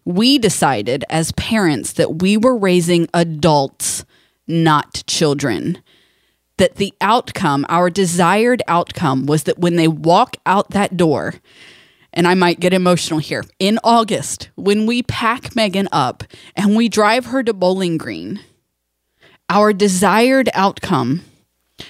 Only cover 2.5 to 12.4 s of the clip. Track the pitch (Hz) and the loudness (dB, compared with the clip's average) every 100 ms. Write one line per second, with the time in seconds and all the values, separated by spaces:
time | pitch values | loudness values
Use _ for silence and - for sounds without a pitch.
2.5 | 247 196 180 170 175 165 175 170 156 165 | 2 2 2 2 2 2 0 -2 0 2
3.5 | 147 139 - - - - _ _ _ - | 2 0 -6 -8 -8 -12 _ _ _ -4
4.5 | 165 165 151 - - - - 156 143 143 | 0 2 2 0 -10 -6 -2 0 0 -2
5.5 | 90 95 180 _ _ _ _ _ _ _ | -4 -4 -8 _ _ _ _ _ _ _
6.5 | - 185 - 196 - 190 233 - - 175 | 0 0 0 -6 -2 0 0 -2 -4 -2
7.5 | 139 143 165 180 175 185 175 175 202 240 | 0 0 0 0 0 -2 2 2 2 2
8.5 | 247 - 170 175 - 160 131 139 151 - | 0 0 -2 -2 -2 -2 0 0 -2 -2
9.5 | 165 175 170 160 156 156 180 233 - - | -2 0 2 0 0 2 2 2 -2 -2
10.5 | 190 - 202 202 175 170 123 82 - _ | -2 0 -2 -2 0 0 0 -4 -10 _
11.5 | - - - _ _ _ - 170 185 | -20 -20 -20 _ _ _ -2 2 2